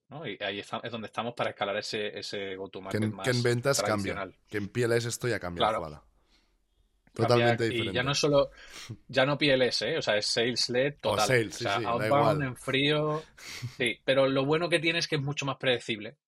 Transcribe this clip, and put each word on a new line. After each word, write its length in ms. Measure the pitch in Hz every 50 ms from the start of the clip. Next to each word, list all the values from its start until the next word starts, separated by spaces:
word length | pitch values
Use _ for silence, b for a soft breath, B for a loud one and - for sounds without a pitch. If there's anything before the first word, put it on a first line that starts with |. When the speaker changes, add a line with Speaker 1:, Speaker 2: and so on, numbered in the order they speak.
| _ -
Speaker 1:
¿no? 180 | - 151 165
Y 100 | 117 98 -
ahí 180 | 101 98 101 101
está, 200 | - - - 113 -
es 80 | 117
donde 160 | 113 113 107
estamos 260 | 104 - 117 110 120 -
para 160 | - 120 110
escalar 260 | - - 104 101 98
ese, 420 | 104 104 - - 107 104 107 - 101
ese 360 | 101 - - 104 98 98 95
go-to-market 440 | 92 98 92 - 98 95 95 101 107
Speaker 2:
Que 60 | 107
en, 80 | 107 104
Speaker 1:
más 80 | 95 98
Speaker 2:
que 80 | 123
en 100 | 127 123
ventas 400 | 120 123 120 120 120 139 139 -
cambia, 320 | 101 113 110 104 98 95 87
Speaker 1:
tradicional. 220 | 101 95 90 - _ _
Speaker 2:
que 100 | - -
en 120 | 104 101 95
P 140 | - 120 123
L 120 | 117 117
S 140 | 120 117 120
esto 180 | - - -
ya 120 | 123 110 95
cambia 220 | - 90 87 87
la 60 | 113 107
Speaker 1:
Claro. 80 | 110 98
Speaker 2:
jugada. 240 | 85 76 76 73 _ _ _ _ _ _ _ _ _ _ _ _ _ _ _ _ _ _ _ _ _ _ -
Speaker 1:
Cambia, 120 | - 113
Speaker 2:
Totalmente 380 | 110 120 120 120 120 117 113 117
Speaker 1:
y 40 | 113
Speaker 2:
diferente. 260 | 123 117 113 - 95
Speaker 1:
ya 80 | 123 123
no 100 | 139 139
solo, 380 | - - 151 143 139 139 139 B B B B B B B B 110 B _
ya 180 | - - 135 131
no 120 | 143 147
P 120 | - 160 143 131
L 120 | 131 127
S, 240 | 120 - - 107 113
¿eh? 80 | 160
O 40 | 151
sea, 160 | - 120 104
es 100 | 104 104
sales-led 680 | - - 123 113 123 120 - - - 120 123 135 147 147
Speaker 2:
O 160 | - - 110
Speaker 1:
total. 160 | 101 101 107
Speaker 2:
sales, 280 | 104 131 120 110 98 -
Speaker 1:
O 20 |
Speaker 2:
sí, 60 | - 120
Speaker 1:
sea, 140 | 101 101
Speaker 2:
sí, 60 | 104 113
da 60 | 117
Speaker 1:
outbound, 180 | 117 104 107
Speaker 2:
igual. 340 | 113 135 143 143 - - 147 139
Speaker 1:
en 120 | 131 123
frío. 640 | - - 131 131 135 143 147 151 151 151 151 151 156 - - _
Speaker 2:
<laughs> 400 | - - - - - 123 123 -
Speaker 1:
Sí, 220 | - 127 113 104 - -
pero 240 | - 131 135 135
lo 180 | 135 135 139 135
bueno 240 | 143 156 160 175 165
que 100 | 170 165
tiene 200 | 160 165 165 170
es 80 | 160
que 80 | - 160
es 60 | 147
mucho 240 | 135 143 143 - 143
más 120 | 139 131
predecible. 600 | - - 131 123 117 - - 113 107 104 113 139 _ _